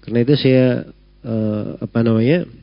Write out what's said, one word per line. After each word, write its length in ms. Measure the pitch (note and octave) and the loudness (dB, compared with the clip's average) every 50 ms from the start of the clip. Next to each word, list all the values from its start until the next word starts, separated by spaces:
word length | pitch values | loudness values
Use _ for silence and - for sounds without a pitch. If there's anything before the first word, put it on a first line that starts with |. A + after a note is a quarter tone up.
| _ | _
Karena 160 | - A2 A#2+ A#2+ | -4 -2 -2 2
itu 80 | B2 D3 | 2 0
saya, 480 | - - C3+ C3 C3 B2+ B2+ B2 B2 - - - _ _ _ _ _ - | 2 2 2 4 4 4 2 0 -2 -6 -12 -18 _ _ _ _ _ -10
eh, 420 | A#2+ A2 A2 G#2+ G#2+ G#2+ G#2+ G#2 - - - | -6 -4 -4 -2 -2 -4 -4 -6 -8 -10 -10
apa 200 | - G#2 - A#2 A#2 | -12 -6 -4 -2 0
namanya 400 | A#2 A2+ A2 A2+ B2+ D#3+ F3+ E3+ - - - | 2 2 2 2 2 0 0 -2 -8 -14 -20